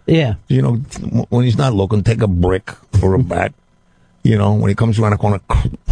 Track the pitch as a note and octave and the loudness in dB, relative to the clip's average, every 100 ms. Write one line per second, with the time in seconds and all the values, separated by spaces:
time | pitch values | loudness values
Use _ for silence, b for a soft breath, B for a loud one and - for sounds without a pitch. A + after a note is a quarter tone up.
0 | - D#3+ B2+ G2+ - C3 C3+ A#2 C#3 - | 0 0 0 -4 -2 0 0 -2 -6 -10
1 | - A#2 - B2 B2 A2 C3+ G2+ F#2 G#2 | -4 -4 0 0 0 2 0 0 0 0
2 | G#2+ A#2 G#2 F2 F2+ F#2+ - - - G#2 | 0 0 0 2 0 0 -6 -20 -4 0
3 | F#2+ F#2+ F2 - G2 - _ _ _ b | 2 2 0 -2 -4 -8 _ _ _ b
4 | b _ - G#2 G2+ G#2+ A2 G2+ A2+ G#2+ | b _ 0 2 2 2 0 0 0 0
5 | G#2+ G2+ G#2 G2 - - - - - | 0 0 0 -2 -2 -2 -2 -6 -6